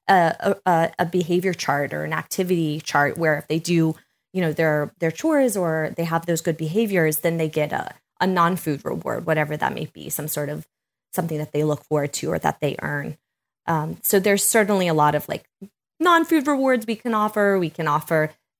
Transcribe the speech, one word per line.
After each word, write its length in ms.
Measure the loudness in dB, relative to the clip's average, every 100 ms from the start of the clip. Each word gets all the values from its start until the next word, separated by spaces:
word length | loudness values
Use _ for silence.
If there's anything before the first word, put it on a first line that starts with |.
| 2
a, 460 | 4 4 2 -2 -2 2
a, 240 | 2 2 0
a 80 | -2
behavior 480 | 0 0 0 0
chart 400 | -2 -2 -2 -2
or 100 | -6
an 80 | -4
activity 720 | -6 -6 -4 0 0 0 -4
chart 340 | -2 0 2 0
where 220 | 0 0
if 100 | -2
they 100 | -4
do, 360 | 2 2 2 0 _ _ _
you 80 | -4
know, 100 | -2
their, 400 | 2 2 2 -2 -4
their 140 | -4
chores 440 | -2 0 2 2 2
or 380 | 0 0 -2 -4
they 80 |
have 220 | -2 0 0
those 160 | -2
good 160 | -2 -4
behaviors, 640 | -2 0 0 2 2 2
then 180 | 0 0
they 100 | -2
get 240 | -2 -2
a, 220 | -4 -6 -12 _ _
a 60 | 0
non-food 580 | 2 2 0 -2 -4
reward, 400 | -4 -6 -4 -4
whatever 320 | -2 0 0 -2
that 160 | -4
may 140 | -4 -8
be, 240 | -10 -10
some 180 | -8 -6
sort 220 | -6 -6
of 160 | -8 -12 _ _ _ _
something 240 | -6 -4 -4
that 140 | -4
they 120 | -2
look 200 | 0 -2
forward 280 | -2 -2 -2
to 180 | -4 -4
or 80 | -2
that 220 | -2 0
they 160 | -4 -4
earn. 340 | -6 -6 -8 -12 _ _ _ _ -4
Um, 320 | -2 -2 -6
so 160 | 0 2
there's 260 | 2 2
certainly 440 | 2 2 2 2 2
a 60 |
lot 200 | 4 4
of, 140 | 2 -2
like, 200 | -8 -10 _ -20 _ _ _
non-food 480 | 4 4 4 2 2
rewards 360 | 2 2 2
we 120 | 0 -6
can 180 | -2
offer. 440 | 0 0 2 2 2
We 120 | 0
can 160 | -2 0
offer 460 | 0 2 0 0 -4 _ _